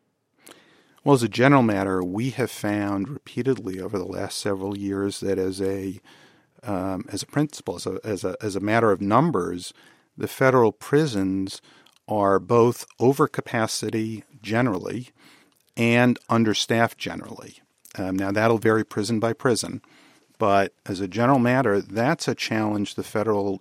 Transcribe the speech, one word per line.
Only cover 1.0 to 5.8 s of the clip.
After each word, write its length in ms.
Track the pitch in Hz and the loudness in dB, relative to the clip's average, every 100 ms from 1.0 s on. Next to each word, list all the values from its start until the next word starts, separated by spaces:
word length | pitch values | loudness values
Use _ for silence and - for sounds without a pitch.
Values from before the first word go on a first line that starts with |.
Well, 100 | 139 | 2
as 80 | 135 | 4
a 60 | 113 | 4
general 340 | 110 131 143 | 2 6 6
matter, 400 | 113 101 98 92 | 4 2 0 -2
we 280 | 90 101 131 | -2 -4 -4
have 200 | 135 113 | -4 -4
found 560 | - 104 104 101 101 98 | -4 -4 -2 -2 -4 -6
repeatedly 760 | 147 - 123 127 123 110 92 | -10 -10 -4 -2 -2 -4 -8
over 180 | 92 104 | -6 -6
the 80 | 92 | -6
last 320 | 95 98 - | -6 -8 -6
several 400 | 104 98 98 98 | -4 -4 -6 -6
years 420 | 98 98 98 - | -4 -2 -2 -4
that 180 | 98 95 | -2 -2
as 220 | 92 95 | -2 -2
a, 400 | 95 98 | -4 -4